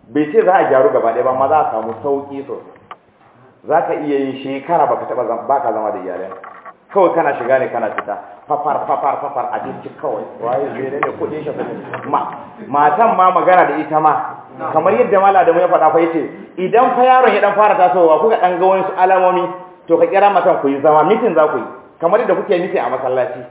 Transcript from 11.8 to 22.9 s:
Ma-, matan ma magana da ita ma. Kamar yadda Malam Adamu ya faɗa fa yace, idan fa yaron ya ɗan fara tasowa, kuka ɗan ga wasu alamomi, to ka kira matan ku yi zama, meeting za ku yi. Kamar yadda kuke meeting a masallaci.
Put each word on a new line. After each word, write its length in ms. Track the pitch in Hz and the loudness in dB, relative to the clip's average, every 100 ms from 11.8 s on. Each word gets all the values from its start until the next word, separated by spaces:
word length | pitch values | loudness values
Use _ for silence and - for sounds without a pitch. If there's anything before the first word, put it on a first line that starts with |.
| - - 131 | -12 -12 -4
Ma-, 240 | 143 - - - - 107 | -4 -4 -12 -18 -18 -4
matan 480 | 143 147 - 226 | -2 0 0 0
ma 160 | 180 185 | 2 2
magana 340 | 180 180 180 160 | 2 2 4 2
da 80 | 151 | -2
ita 220 | 151 156 | -2 0
ma. 420 | 156 135 - - - - 127 | 2 0 -6 -12 -18 -12 -4
Kamar 200 | 156 175 226 | 0 0 2
yadda 240 | 202 196 | 2 4
Malam 220 | 196 196 | 4 4
Adamu 160 | 165 170 | 4 2
ya 80 | 180 | 2
faɗa 220 | 175 156 | 4 4
fa 80 | 165 | 4
yace, 300 | 165 165 120 - - - | 0 -2 -6 -10 -16 -6
idan 340 | 185 226 254 240 | 0 2 2 2
fa 60 | |
yaron 260 | 254 254 254 | 4 6 4
ya 60 | 196 202 | 2 2
ɗan 80 | |
fara 200 | 202 208 190 | 4 2 4
tasowa, 420 | 180 185 165 156 | 4 4 4 4
kuka 180 | 156 - | 2 2
ɗan 160 | 180 175 | 0 2
ga 80 | 185 | 2
wasu 260 | 190 - - | 2 0 0
alamomi, 460 | 185 185 185 180 175 - - - - | 2 4 4 2 -2 -8 -16 -20 0
to 100 | 170 | 2
ka 80 | 170 | 4
kira 240 | 190 202 | 4 4
matan 260 | 190 180 156 | 4 2 2
ku 80 | 139 | 0
yi 120 | 139 | 2
zama, 240 | - 151 | 4 4
meeting 300 | 156 226 233 | 4 2 2
za 120 | 160 151 | 2 2
ku 100 | 131 | 0
yi. 60 | 110 - - _ | -8 -14 -20 _
Kamar 200 | 170 214 | 0 0
yadda 140 | 214 | 0
kuke 240 | 180 - 180 | -2 0 -2
meeting 200 | 185 175 | -2 -4
a 80 | |
masallaci. 560 | 123 | -4